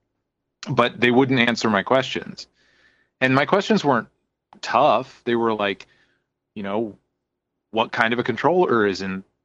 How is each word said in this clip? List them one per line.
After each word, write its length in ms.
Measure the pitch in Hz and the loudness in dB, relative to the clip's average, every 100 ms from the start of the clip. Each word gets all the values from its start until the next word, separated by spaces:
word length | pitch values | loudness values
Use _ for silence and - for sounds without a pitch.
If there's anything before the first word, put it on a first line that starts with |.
| _ _ _ _ _ _ - | _ _ _ _ _ _ -6
But 320 | 127 120 - | 0 0 2
they 120 | 120 | 2
wouldn't 260 | 123 135 135 | 4 4 2
answer 320 | 120 113 117 | 0 0 0
my 140 | 104 | 0
questions. 640 | 95 131 131 - - - - _ _ _ _ _ _ _ | 2 0 0 -8 -10 -16 -20 _ _ _ _ _ _ _
And 120 | 131 | 0
my 140 | 131 143 | 2 2
questions 380 | 196 196 208 | 0 2 0
weren't 240 | 147 123 104 _ _ _ _ - | 2 0 -2 _ _ _ _ -16
tough. 600 | - 113 143 113 131 - | -2 2 4 2 -2 -10
They 120 | - 120 | -4 0
were 180 | 117 | 0
like, 320 | 107 101 95 - _ _ _ _ _ _ - | 0 -2 -4 -12 _ _ _ _ _ _ -12
you 80 | |
know, 340 | 98 104 113 98 _ _ _ _ _ _ _ | -6 -6 -6 -10 _ _ _ _ _ _ _
"What 220 | 110 117 | -4 -4
kind 200 | - 113 | 0 0
of 60 | 120 | 0
a 60 | |
controller 600 | 120 113 143 180 180 117 | -2 -2 0 2 2 2
is 160 | 104 90 | 2 -2
in 220 | 95 95 - _ | -6 -8 -10 _